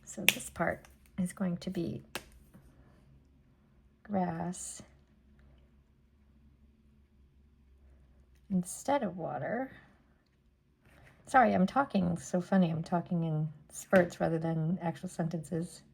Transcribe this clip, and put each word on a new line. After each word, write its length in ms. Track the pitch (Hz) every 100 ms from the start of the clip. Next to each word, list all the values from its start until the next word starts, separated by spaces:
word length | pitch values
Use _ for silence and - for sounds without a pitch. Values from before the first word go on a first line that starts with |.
So 200 | - - -
this 160 | - -
part 340 | - 170 - - - - -
is 140 | 180
going 240 | - 185 175
to 120 | -
be 320 | 185 165 - - - - - - - - - - - - - _ _ _ _ _ _ - _
grass 800 | - 202 180 165 170 180 - - - - _ _ _ - - - - - _ _ _ _ _ - - _ - _ _ - _ _ - _ - _ _ - - - - - - - -
instead 520 | 185 175 - - 285
of 140 | 214 180
water. 540 | 156 143 147 220 269 - - - _ _ _ _ _ _ _ _ - - - - -
Sorry, 260 | 269 226
I'm 140 | 196 190
talking 520 | - 277 202 175 170
so 220 | - 180
funny. 300 | 180 196 175
I'm 120 | 165
talking 420 | 160 175 170 175
in 240 | 165 156 156 - -
spurts 480 | - - 190 175 -
rather 180 | 170 165
than 400 | 165 160 160 180
actual 260 | 170 165 180
sentences. 760 | - 165 165 156 165 175 - -